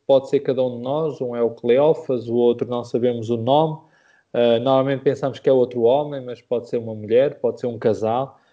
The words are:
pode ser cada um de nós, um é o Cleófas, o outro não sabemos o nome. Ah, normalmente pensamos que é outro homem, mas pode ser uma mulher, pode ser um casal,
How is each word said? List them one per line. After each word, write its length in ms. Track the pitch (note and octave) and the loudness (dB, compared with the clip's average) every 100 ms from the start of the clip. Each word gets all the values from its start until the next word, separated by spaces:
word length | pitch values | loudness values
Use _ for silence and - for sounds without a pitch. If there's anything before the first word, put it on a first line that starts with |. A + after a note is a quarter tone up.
| - | 2
pode 220 | C3+ C3 | 2 2
ser 120 | C#3 | -2
cada 220 | C#3 B2+ | 0 -2
um 140 | B2+ A#2+ | -2 -4
de 60 | |
nós, 380 | B2 D3 D#3+ C3+ | -6 -4 -4 -6
um 140 | B2 | -6
é 80 | A#2+ | -2
o 80 | A#2 | -2
Cleófas, 800 | A#2 A#2+ B2 D3 D#3 - B2+ A2+ | 0 2 4 4 2 -2 -4 -2
o 60 | |
outro 340 | A#2+ A#2+ A#2+ A#2+ | 2 2 2 -2
não 160 | A#2+ | -6
sabemos 460 | A#2 A#2+ B2 A#2+ A2 | -4 -2 0 -2 -4
o 60 | A#2 | -2
nome. 420 | A#2 C#3+ D#3+ D3+ - _ _ _ _ | 2 2 2 -4 -14 _ _ _ _
Ah, 260 | A#2+ A#2+ A#2 | 0 2 2
normalmente 440 | B2+ C3+ C3+ C3+ | 2 2 2 -2
pensamos 360 | C#3 C3 C#3 A#2 | -2 -2 -4 -2
que 100 | - | 2
é 40 | |
outro 300 | C3 B2 B2 | 2 2 2
homem, 380 | A2+ C3+ D3 C#3 | 2 2 0 -8
mas 200 | B2 A#2+ | -12 -14
pode 280 | - A#2 A#2+ | -6 -6 -4
ser 100 | B2 | -6
uma 160 | A2+ | -6
mulher, 460 | A2 G#2+ A#2 C#3+ - | -10 0 2 2 0
pode 200 | A#2+ G#2+ | -4 -2
ser 60 | B2 | -6
um 120 | A#2 | -2
casal, 600 | A#2+ G2 A2 A#2+ C3+ - _ | -2 0 -2 -2 -4 -10 _